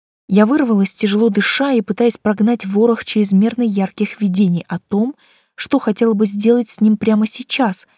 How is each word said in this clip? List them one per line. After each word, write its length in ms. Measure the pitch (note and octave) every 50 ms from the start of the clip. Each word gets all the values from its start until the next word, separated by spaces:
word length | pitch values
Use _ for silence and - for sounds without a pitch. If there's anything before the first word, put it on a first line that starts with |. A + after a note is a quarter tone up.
| _ _ _ _ _ -
Я 180 | F#3 G3 G#3+
вырвалась, 480 | G#3+ C4+ D#4 D4 A#3 A3+ G3 G3 F#3+ -
тяжело 360 | - - G3+ G3 G#3 A3+ A#3
дыша 420 | G3+ G#3 G3 - - - C#4 C#4
и 100 | C4+ A#3
пытаясь 380 | G3+ - G3+ - A#3+ A#3+ A3 -
прогнать 480 | - G#3+ G#3+ F#3+ G#3 A3+ A#3+ A3+ - F#3+
ворох 360 | F#3+ G3+ A3 A#3 A3+ A3 -
чрезмерно 600 | - - G#3+ G#3 G3 G3 F#3+ G#3 A3+ A#3+ A#3+ A#3+
ярких 580 | A3+ G3 G3+ F#3+ F#3 - - G#3+ - - -
видений 420 | G#3+ G3 F3+ F#3+ G#3+ F#3 F3 E3+ - -
о 100 | - F3+
том, 380 | _ - G3+ G3+ A3 C4 D4 _ _ _ _ _ _ _ _
что 240 | - - - - C4+
хотела 340 | - - G#3 - A#3+ A3+ A3
бы 140 | G3+ A3 G3+
сделать 420 | G3+ G#3 G#3 A3+ A#3+ B3 A#3+ -
с 120 | - -
ним 160 | G#3 G#3+ A3 G#3
прямо 280 | - A3 G#3+ G#3+ G#3+
сейчас, 600 | A3 - - C4 - - - C4+ G#3+ F#3 - - _ _